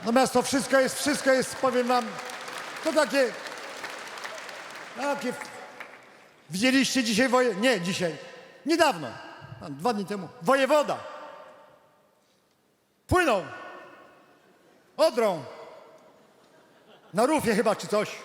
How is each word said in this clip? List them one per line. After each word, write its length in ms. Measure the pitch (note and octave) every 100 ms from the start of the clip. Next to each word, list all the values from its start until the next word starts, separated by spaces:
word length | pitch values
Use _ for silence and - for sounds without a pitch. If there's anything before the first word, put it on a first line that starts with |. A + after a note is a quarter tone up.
Natomiast 280 | G#3+ A#3 B3+
to 100 | B3
wszystko 380 | - C4+ - C4+
jest, 180 | B3+ -
wszystko 340 | - C#4+ C4+
jest, 240 | C4 A3+ -
powiem 320 | C4 B3 A#3+
wam, 160 | B3 A3+ F3+ - - - - - -
to 80 | -
takie, 400 | D#4 C#4+ C4 B3 G3 - - - - - - - - - - - - - - - -
takie, 360 | C#4 C#4 B3 - - - - - - - - - - _ _
widzieliście 540 | E3+ B3 C4 B3 B3+
dzisiaj 240 | A3+ G#3 C4
woje-, 280 | B3 B3+ F#3
nie 240 | A#3+ A3+
dzisiaj, 360 | F3 F#3 F3 D#3 - - - - B3+
niedawno, 420 | E4 D#4+ F#3 C3+ G2+ - - - -
tam 140 | F3
dwa 180 | C#3 F#3+
dni 140 | G#3+ F#3
temu, 220 | G3+ E3+ -
wojewoda 540 | E3+ C4+ C4+ D4+ A#3+ C3+ - - - - - - - _ _ _ _ _ _ _ _ _ _ _ _ _ _
płynął 360 | F4 E4+ G#3 D3 - - - - - - - _ _ _ _ _ _ _ -
Odrą, 480 | D#4 A#3+ A3 F3 C3 - - - - - - _ _ _ _ _ _ _ _ - -
na 120 | E3+ B3+
rufie 280 | D4+ G#3+
chyba 220 | G#3 A3 G3
czy 100 | E3
coś 240 | G#3 G3+ -